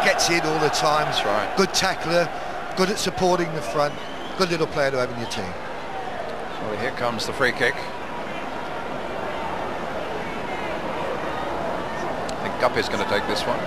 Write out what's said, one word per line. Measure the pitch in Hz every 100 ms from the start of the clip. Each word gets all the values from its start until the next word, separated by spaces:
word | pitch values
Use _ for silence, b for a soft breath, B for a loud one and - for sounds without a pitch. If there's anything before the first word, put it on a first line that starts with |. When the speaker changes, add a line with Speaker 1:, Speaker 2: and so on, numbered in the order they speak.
| 202
Speaker 1:
Gets | 185 -
in | 170
all | 156 156
the | 151
time. | - 156 151 147
Speaker 2:
That's | 139 107
right. | 104 98 -
Speaker 1:
Good | 190
tackler, | - 190 175 160 170 160 B B B - -
good | 185
at | 208
supporting | 185 175 180 180 170 160
the |
front, | - 151 147 - - - - -
good | 180
little | 165 156
player | 151 139
to | 135
have | 123
in | 117
your | 113
team. | - 92 87 - - - - - - - - - -
Speaker 2:
Well, | 107 104
here | 123
comes | - 120 113 113
the |
free | 110 127
kick. | 117 123 - - - - - - - - - - - - - - - - - - - - - - - - - - - - - - - - - - - - - - - - - - - - - -
I | -
think | 104 95
Guppy's | 123 120 104
gonna | 107 90
take | 104 -
this | 104
one. | - 123